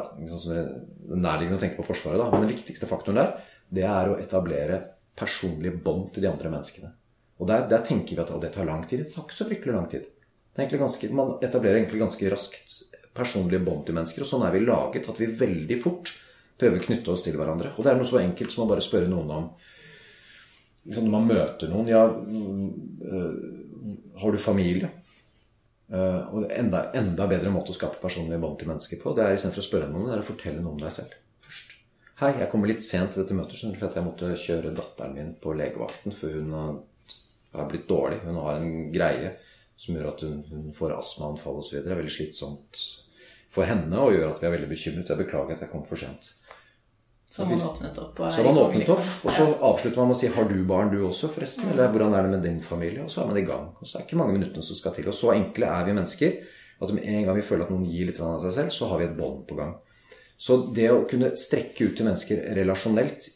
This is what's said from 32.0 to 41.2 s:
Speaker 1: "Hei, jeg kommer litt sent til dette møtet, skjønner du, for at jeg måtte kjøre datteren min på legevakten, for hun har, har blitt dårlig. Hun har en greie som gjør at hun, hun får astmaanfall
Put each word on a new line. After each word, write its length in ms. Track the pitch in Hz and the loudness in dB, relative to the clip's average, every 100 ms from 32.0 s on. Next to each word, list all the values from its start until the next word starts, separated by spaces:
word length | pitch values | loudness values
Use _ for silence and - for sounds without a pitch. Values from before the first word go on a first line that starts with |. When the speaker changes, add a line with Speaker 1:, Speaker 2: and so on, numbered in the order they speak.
| _ - | _ 0
Speaker 1:
"Hei, 80 | 139 123 | 2 2
jeg 100 | 98 | 0
kommer 180 | 110 104 | 2 2
litt 140 | 113 - | 2 0
sent 260 | 92 92 | 0 0
til 80 | - | -2
dette 120 | 95 95 | -2 -2
møtet, 220 | - - | -4 -8
skjønner 160 | 113 92 | -8 -6
du, 60 | |
for 80 | 98 | -6
at 80 | - | -4
jeg 60 | 87 | -4
måtte 260 | - 87 87 | -4 -4 -4
kjøre 320 | - 85 80 82 | -2 -2 -2 -6
datteren 400 | - - 65 69 | -8 -10 -10 -10
min 160 | 78 82 | -10 -8
på 100 | 82 76 | -6 -4
legevakten, 580 | 73 - 57 - 101 92 | -4 -6 -8 -8 -10 -6
for 160 | 78 | -6
hun 240 | 78 78 78 | -6 -6 -6
har, 160 | 78 71 - _ - - _ _ _ - | -6 -8 -12 _ -20 -20 _ _ _ -8
har 100 | 71 | -6
blitt 160 | 82 - | -6 0
dårlig. 320 | 87 67 - | 2 2 -2
Hun 160 | 87 85 | -4 -4
har 160 | 76 73 | -2 -2
en 160 | 82 82 78 | -2 -4 -4
greie 400 | 87 85 65 76 - - _ _ _ | 0 2 0 -4 -8 -16 _ _ _
som 140 | - 82 | -8 -6
gjør 140 | 76 | -4
at 100 | - | -6
hun, 140 | 78 73 73 | -8 -8 -10
hun 240 | 76 78 73 | -12 -12 -6
får 180 | 80 73 | -4 -4
astmaanfall 600 | - - | -6 -8